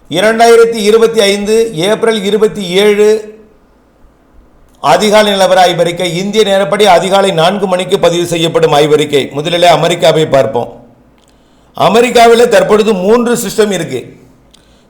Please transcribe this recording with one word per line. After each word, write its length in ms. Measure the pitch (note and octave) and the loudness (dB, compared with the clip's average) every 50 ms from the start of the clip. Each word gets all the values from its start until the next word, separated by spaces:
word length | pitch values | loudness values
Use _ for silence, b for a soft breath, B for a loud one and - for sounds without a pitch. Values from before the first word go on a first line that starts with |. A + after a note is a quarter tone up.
| b _ | b _
இரண்டாயிரத்தி 680 | C#3 F3 G3 A3 A3+ A3+ A#3 A#3 A#3 A3+ A3+ A3+ A#3 | -4 -2 0 0 2 2 4 4 6 4 4 2 0
இருபத்தி 440 | A3+ G3+ G#3 A3 A3+ A#3 A3 - A3 | -2 0 0 2 2 2 2 0 0
ஐந்து 520 | G3+ G3+ G3+ G#3 G3+ G3+ A3 A3+ A#3 A3+ D#3+ | 0 0 -2 -2 -2 -2 0 0 0 -2 -4
ஏப்ரல் 500 | D#3 E3+ G3+ A3 - A#3 A#3 A3+ G#3+ F#3 | -4 -2 -2 -2 -2 -2 -2 -2 -2 -2
இருபத்தி 440 | G3+ G#3 G#3+ A3 G#3+ - G#3 G3 E3+ | -2 -2 0 -2 -2 -2 -6 -8 -4
ஏழு 720 | F3+ F#3+ G#3 G#3 G3+ G3+ G#3 G#3+ G#3+ G#3+ G#3+ - - - - _ _ _ _ _ _ _ _ _ _ _ - _ _ _ _ _ _ - _ _ _ _ _ _ _ _ | -2 0 2 2 2 2 2 0 0 -2 -4 -10 -18 -20 -20 _ _ _ _ _ _ _ _ _ _ _ -20 _ _ _ _ _ _ -20 _ _ _ _ _ _ _ _
அதிகாலை 540 | - C#3 D#3+ F3+ G#3 G#3+ G3+ G#3+ G#3+ G#3 G3 | -2 0 0 2 2 2 2 2 2 2 0
நிலவர 280 | F#3+ F#3+ F3+ F#3 F#3 F3+ | 0 0 2 2 2 2
ஆய்வறிக்கை. 500 | F3+ F3 D#3+ E3+ E3+ E3 E3+ F#3 F3 D#3+ | 2 2 0 -2 -4 -4 -4 -6 -6 -4
இந்திய 280 | F3+ G3 G3+ G3+ A3 G#3+ | -4 -6 -2 -2 0 0
நேரப்படி 400 | G3 G3 G3 G3 - G3+ G3+ G#3+ | 0 0 0 0 -2 0 0 2
அதிகாலை 480 | G3 F3 E3+ F#3+ F#3 F#3+ G3 F#3+ F#3+ | 2 2 2 2 0 0 0 0 0
நான்கு 360 | E3+ D#3+ D#3+ F3+ G3+ G3+ G3+ F#3+ | 0 0 0 0 0 -2 -4 -4
மணிக்கு 320 | F3+ F3+ F#3 D#3 G3 E3+ | -4 -4 -2 -4 -2 0
பதிவு 260 | E3+ E3+ E3+ F3 F3 | 0 0 0 -2 -4
செய்யப்படும் 480 | - E3+ E3 D#3+ E3 - - D#3+ D3+ D3 | -4 -4 -4 -2 -2 0 0 0 2 2
ஆய்வறிக்கை. 580 | D3 D3+ D3+ D3+ D3 D3+ D3 D3 C3+ B2 - | 2 2 2 2 0 0 0 -2 -2 -2 -2
முதலிலே 360 | - C#3 D3+ E3+ E3+ E3+ F3 F3 | -6 -8 -6 -4 -2 2 2 2
அமெரிக்காவை 580 | D#3+ D3 D#3+ E3+ F3 F3 F3+ D#3+ D3+ D#3+ D#3 | 2 2 0 -2 -2 0 0 0 2 0 0
பார்ப்போம். 560 | - C#3 C3+ C3+ - - A#2+ A2+ - - - - _ _ _ _ _ _ b b b b b b b b b b b b | 0 0 0 0 0 -2 -6 -6 -6 -12 -20 -20 _ _ _ _ _ _ b b b b b b b b b b b b
அமெரிக்காவிலே 720 | - C3+ E3+ G3 A#3 B3 B3 - A#3+ A#3 A#3 A#3 A3+ B3 A#3+ | -4 -2 0 2 2 0 2 2 4 4 4 4 4 4 2
தற்பொழுது 460 | G#3 F#3+ - - G#3+ G#3 G#3+ A3 G#3+ | 2 0 2 2 0 0 0 0 -2
மூன்று 420 | F3+ F3+ G3+ A3+ B3 A#3 A#3+ A#3+ | -2 0 0 0 0 0 -2 -4
சிஸ்டம் 360 | A#3 G#3+ G3 - G#3+ G#3 G#3 | -4 -4 -6 -2 -2 -2 -2
இருக்கு. 460 | G3 F3 E3 C3 B2+ A#2 - - - - - _ _ _ _ _ b b b b b b b | -2 -6 -6 -8 -8 -10 -10 -12 -20 -20 -20 _ _ _ _ _ b b b b b b b